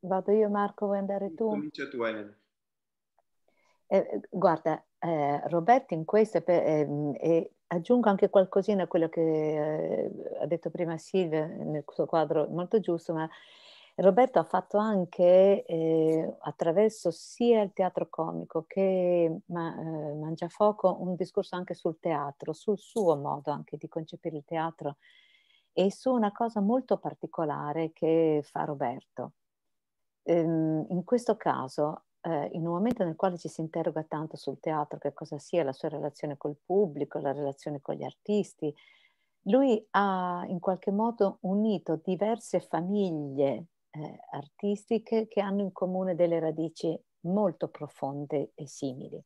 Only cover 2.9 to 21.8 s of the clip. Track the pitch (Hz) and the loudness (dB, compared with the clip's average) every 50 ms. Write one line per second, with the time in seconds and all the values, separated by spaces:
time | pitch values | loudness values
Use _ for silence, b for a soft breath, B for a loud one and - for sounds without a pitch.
2.9 | _ _ _ _ _ _ _ _ _ _ _ _ _ _ _ _ _ _ _ _ | _ _ _ _ _ _ _ _ _ _ _ _ _ _ _ _ _ _ _ _
3.9 | - 196 170 - - - - - - 185 185 185 160 156 - 160 156 - _ _ | 2 2 2 2 -4 -8 -8 -6 -6 2 4 4 4 4 0 -2 -2 -2 _ _
4.9 | _ _ - 165 165 156 147 143 143 147 - - 165 170 165 175 240 262 - - | _ _ -4 -2 0 0 0 0 0 -2 -2 -2 -2 0 4 4 4 4 4 -2
5.9 | 175 160 160 - - 214 220 214 - 170 160 - 175 165 - - 156 151 151 143 | -6 -6 -4 2 2 2 2 4 2 -2 2 4 2 4 4 2 2 2 2 0
6.9 | 147 147 151 147 131 - - 156 165 165 190 - _ _ _ _ 175 175 165 - | 0 -2 -2 -2 -4 -2 2 2 2 2 2 -2 _ _ _ _ -4 -4 2 2
7.9 | 247 247 233 220 196 190 - 196 - 202 190 190 - 202 190 - 208 196 175 170 | 2 4 4 2 4 4 2 4 6 4 4 6 2 0 2 2 0 0 0 0
8.9 | - 170 160 165 - 170 165 160 156 156 156 151 156 151 151 156 156 156 - - | 2 0 0 2 0 0 0 2 2 2 0 0 0 0 -2 -2 -2 -2 -2 -2
9.9 | - - - - - - - - - - - 151 170 165 - 170 160 - 175 160 | -2 -2 -2 -4 -6 -8 -10 -10 -6 -4 -2 -2 -2 -4 -4 -6 -4 -4 -4 -4
10.9 | 165 160 - - - 190 185 165 156 160 156 - - - 156 156 151 151 143 - | -4 -8 -10 -2 0 0 0 2 0 -2 -2 -2 -6 -8 -6 -4 -4 -4 -6 -8
11.9 | - - 160 143 - 165 156 147 156 156 147 - 147 165 180 180 - 220 180 - | -4 -4 -2 0 2 0 2 2 2 0 0 0 -2 -6 -4 0 0 0 2 2
12.9 | 170 170 - - 170 156 160 160 B B B B B B B B B B B B | -2 -4 -2 -4 -4 -4 -4 -6 B B B B B B B B B B B B
13.9 | B - 180 196 190 220 254 254 254 175 156 - - 185 - - - 208 208 220 | B 6 6 6 8 8 4 6 6 2 2 2 0 -2 -2 0 0 0 2 2
14.9 | 214 190 180 165 - - 180 175 180 185 190 196 202 - - - 170 165 160 160 | 2 0 0 -2 0 4 8 8 10 10 10 8 6 4 2 -4 -2 0 2 2
15.9 | 160 160 160 160 160 160 165 - - - - 143 - _ 175 165 160 190 214 220 | 4 4 4 4 2 2 0 -2 -6 -8 -10 -10 -6 _ 0 2 4 4 4 2
16.9 | 214 - - 180 165 - - - - - 240 240 233 220 208 190 _ - 190 180 | 2 0 -4 -4 -4 -4 -12 -20 -4 0 4 4 6 4 4 0 _ -2 -2 0
17.9 | - - 175 - - - 160 165 170 165 170 - - 160 160 _ - 196 196 190 | 0 -2 -6 -4 -4 -6 -6 -4 -4 -8 -8 -4 -6 -6 -6 _ -2 0 2 2
18.9 | 190 185 180 180 175 175 170 160 160 190 - _ 175 175 165 165 - - 156 160 | 2 2 2 4 4 4 4 2 0 -4 -8 _ -6 -4 -4 -4 -6 -6 -8 -6
19.9 | 160 156 151 151 147 151 151 156 165 156 - 170 - - 208 208 208 - - 185 | -6 -6 -6 -6 -6 -6 -6 -6 -6 -6 -6 -10 -2 2 2 2 2 4 2 0
20.9 | 175 - 185 180 185 165 180 165 _ - 185 - - 175 185 - 175 - | 0 2 -4 -6 -4 -4 -6 -4 _ -4 -4 -4 -6 -8 -6 -8 -10 -4